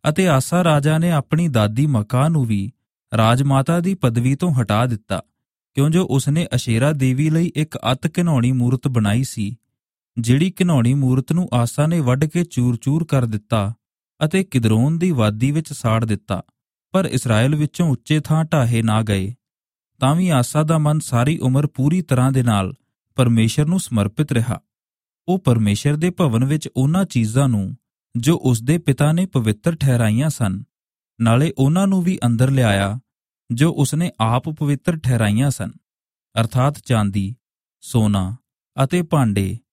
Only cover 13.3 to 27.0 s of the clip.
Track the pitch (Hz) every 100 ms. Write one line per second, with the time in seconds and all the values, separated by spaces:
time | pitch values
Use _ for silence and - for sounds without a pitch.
13.3 | 107 _ 113 101 117 _ _ _ _ 156
14.3 | 190 190 127 110 110 135 165 180 139 107
15.3 | 107 131 151 160 139 117 110 110 101 -
16.3 | 92 - _ _ _ _ 190 175 131 127
17.3 | 107 131 151 151 - 170 131 - 156 -
18.3 | 156 160 156 120 113 113 107 110 98 98
19.3 | 123 _ _ _ _ _ _ 131 160 185
20.3 | 139 123 151 156 165 151 151 - 120 131
21.3 | 165 127 131 147 - 139 180 170 127 127
22.3 | 131 120 101 95 - _ _ _ - 120
23.3 | 113 113 - 151 185 - 110 98 - 151
24.3 | 120 117 87 _ _ _ _ _ _ -
25.3 | 185 - 113 107 101 143 147 175 180 160
26.3 | 113 131 151 - - 135 175